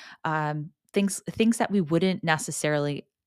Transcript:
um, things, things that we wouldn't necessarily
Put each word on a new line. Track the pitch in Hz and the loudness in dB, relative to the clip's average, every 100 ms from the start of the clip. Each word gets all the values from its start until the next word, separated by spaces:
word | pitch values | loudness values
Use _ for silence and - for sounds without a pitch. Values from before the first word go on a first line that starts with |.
| - - | -20 -8
um, | 160 156 151 151 151 - _ | -2 0 0 -4 -8 -14 _
things, | 202 196 - - | 0 0 -2 -8
things | - 226 233 | 2 2 4
that | 208 | 2
we | 196 | 0
wouldn't | 151 165 190 180 | 2 2 2 0
necessarily | 160 156 - 151 151 151 147 143 - _ | 0 0 -2 -4 0 0 -2 -4 -10 _